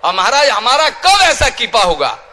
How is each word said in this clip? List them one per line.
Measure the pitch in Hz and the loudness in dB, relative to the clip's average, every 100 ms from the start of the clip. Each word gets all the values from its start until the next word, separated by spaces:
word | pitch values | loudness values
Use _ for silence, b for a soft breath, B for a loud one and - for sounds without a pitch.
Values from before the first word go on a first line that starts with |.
और | 160 | -2
महाराज | 185 190 277 285 | -2 0 2 0
हमारा | 208 226 277 311 | 0 0 0 0
कब | - 359 403 | 0 2 2
ऐसा | 370 294 277 | 2 2 -2
कृपा | - 233 226 | -2 -4 0
होगा | 185 151 135 - - | 0 0 -4 -4 -16